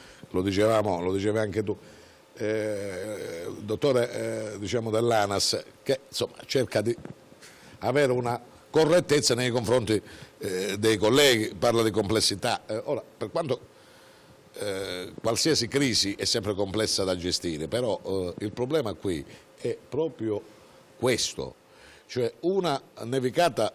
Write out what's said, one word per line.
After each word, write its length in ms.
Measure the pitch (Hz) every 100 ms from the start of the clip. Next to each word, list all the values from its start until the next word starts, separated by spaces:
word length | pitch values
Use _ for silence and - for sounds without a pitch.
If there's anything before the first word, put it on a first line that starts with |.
| - - -
lo 120 | 90
dicevamo, 600 | 98 95 107 110 104 87
lo 120 | 90
dicevi 240 | 98 104 107
anche 240 | 107 104
tu, 140 | 101 98 - - - - - -
eh, 1120 | 107 110 107 104 101 90 107 98 90 82 90 101
dottore, 960 | 104 107 143 127 120 113 113 113 107
eh, 60 | 101
diciamo, 300 | 101 120 113
dell'anas, 680 | 110 117 113 101 98 - 90 - -
che 180 | - 131 -
insomma 280 | - 117 - -
cerca 360 | 135 117 107
di 140 | 107 120 - - - - - - - -
avere 320 | 107 135 139
una 400 | 123 120 123 - - -
correttezza 600 | 151 156 175 - 147 - 120
nei 160 | 127
confronti, 500 | 120 104 123 104 104 - - - -
eh, 380 | 98 92 98 95
dei 180 | 110 107
colleghi, 560 | 107 131 143 117 107
parla 300 | 95 120 117
di 80 | 110
complessità. 720 | 101 98 110 - 98 120 98 -
Eh, 160 | 110 117
ora, 180 | 127 - -
per 120 | 107
quanto, 300 | 165 151 131 - - - - - - - - -
eh, 600 | - 104 95 95 90 98 110
qualsiasi 460 | 113 117 165 143 120
crisi 480 | 139 139 101 98 98
è 80 | 101
sempre 300 | - 92 98
complessa 480 | 98 107 104 -
da 120 | 95 92
gestire, 520 | 87 85 87 76 78
però, 340 | 117 123 95
eh, 300 | - 95 87 -
il 120 | 104
problema 420 | 110 127 156 113
qui 300 | 85 101 80 67 - - -
è 220 | 120 113 -
proprio 540 | 135 160 - 110 101 - - - - - -
questo, 560 | 123 113 - - 65 - _ - - - -
cioè 260 | 123 117 -
una 400 | 170 190 175 139 - -
nevicata 680 | 113 131 123 117 170 120 104